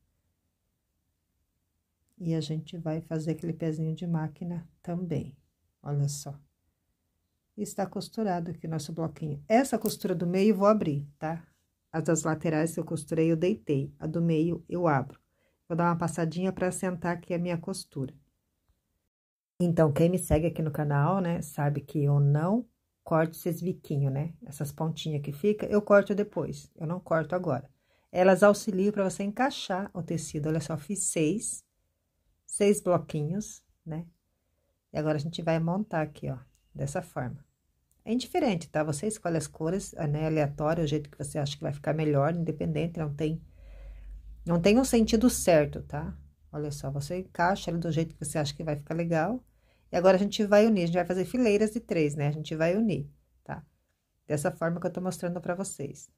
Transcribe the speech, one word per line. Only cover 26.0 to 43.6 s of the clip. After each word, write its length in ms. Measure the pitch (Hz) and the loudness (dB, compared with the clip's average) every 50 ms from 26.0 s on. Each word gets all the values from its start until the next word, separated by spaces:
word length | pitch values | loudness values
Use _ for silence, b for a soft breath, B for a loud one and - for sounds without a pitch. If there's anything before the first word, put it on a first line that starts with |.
| 196 202 208 | 6 4 0
depois. 560 | 190 202 208 - 175 139 - 139 - - - _ | -2 -2 -2 -4 -4 -6 -4 -6 -10 -14 -20 _
Eu 120 | - 165 151 | -10 -6 -6
não 120 | 175 185 | -6 -6
corto 360 | - - 165 160 160 147 175 | -2 -2 0 0 0 0 -2
agora. 340 | 180 180 165 131 123 - - _ _ _ _ _ _ _ _ | -2 -2 -2 -2 -4 -6 -10 _ _ _ _ _ _ _ _
Elas 300 | - 175 180 185 190 170 | 0 4 6 6 6 8
auxiliam 500 | 208 208 202 202 - - 190 185 196 208 | 8 6 6 4 0 -2 0 2 2 2
pra 160 | 208 202 190 185 | 2 2 0 -2
você 140 | 175 - | -2 -2
encaixar 720 | 202 202 208 - 254 285 - - - - 190 185 202 - - | -6 -6 -2 0 -2 -2 -2 -4 -6 -4 -4 -4 -4 -6 -8
o 80 | 185 | -10
tecido. 480 | 165 - 170 160 147 - - 156 147 156 | -6 -4 -4 -4 -4 -6 -6 -4 -2 -2
Olha 100 | 156 165 | -2 -2
só, 160 | 156 - 160 | -2 -4 -6
fiz 280 | - - - 202 190 - | -8 -6 -6 -6 -4 -4
seis, 600 | - - 170 156 151 180 226 - - - - - _ _ _ _ _ _ _ _ _ _ _ _ _ _ _ _ - | -2 0 0 2 2 0 0 -4 -6 -10 -10 -14 _ _ _ _ _ _ _ _ _ _ _ _ _ _ _ _ -12
seis 340 | - - 208 202 208 202 | -2 2 4 4 4 4
bloquinhos, 840 | - 185 175 165 170 - - 156 147 151 180 208 214 - - - _ _ _ _ _ | 4 2 2 2 2 -2 -4 -4 -2 -2 -2 -4 -6 -6 -12 -18 _ _ _ _ _
né? 220 | 160 151 160 170 170 _ _ _ _ _ _ _ _ _ _ _ _ _ _ _ _ | -10 -8 -8 -10 -12 _ _ _ _ _ _ _ _ _ _ _ _ _ _ _ _
E 60 | - 151 | -6 -2
agora 200 | 151 156 151 151 | 0 0 0 0
a 40 | |
gente 180 | 143 165 - - 165 | -2 -4 -6 -4 -2
vai 160 | 165 165 160 | 0 0 2
montar 420 | 165 170 175 196 214 - - 160 | 2 0 0 -2 -2 -2 -2 -2
aqui, 300 | 156 151 147 - - 139 | -4 -4 -6 -8 -8 -8
ó, 80 | 135 123 - - _ _ _ _ _ | -8 -8 -12 -18 _ _ _ _ _
dessa 280 | 139 135 139 - 185 | -6 -6 -4 -4 -6
forma. 440 | 170 - - 151 127 123 - - - _ _ _ _ _ _ _ _ _ _ _ _ | -8 -6 -8 -6 -6 -6 -8 -10 -16 _ _ _ _ _ _ _ _ _ _ _ _
É 60 | - | -2
indiferente, 560 | 226 254 - - - 359 302 247 190 165 - - | -2 -2 -2 -2 -2 0 2 2 0 0 -4 -4
tá? 140 | - 151 151 | -2 -2 0
Você 240 | 160 147 147 - 214 | 0 -2 -2 -2 -4
escolhe 300 | 214 - - 175 165 151 | -4 -4 -2 -2 0 0
as 100 | 143 - | -2 -4
cores, 460 | - - 156 160 185 196 - - - | -8 -4 -2 -2 -2 -2 -4 -6 -8
é, 120 | - - | -4 -2
né, 200 | 147 143 151 156 | -2 0 0 0
aleatório, 580 | 156 156 156 147 143 143 - 156 151 165 170 160 | 0 2 2 2 0 0 -2 0 0 0 2 0
o 40 | 143 | 0
jeito 220 | 151 151 147 - | 0 -2 -4 -6
que 80 | - - | -10 -10
você 220 | 143 143 - 156 | -10 -6 -4 -4
acha 160 | 143 139 - | -4 -4 -4
que 80 | - 160 | -6 -6
vai 80 | 143 | -6
ficar 220 | 143 - - 156 156 | -6 -4 -4 -2 -2
melhor, 420 | 160 156 151 143 139 139 156 170 | 0 2 2 4 4 4 2 2
independente, 640 | 175 160 160 160 - 170 165 156 147 165 170 165 175 | 0 -2 -2 -4 -4 -4 -2 0 -2 -2 -2 -4 -4
não 140 | 156 147 143 | -6 -6 -4
tem, 280 | 147 160 151 165 165 b b b b | -2 -2 -2 -2 -4 b b b b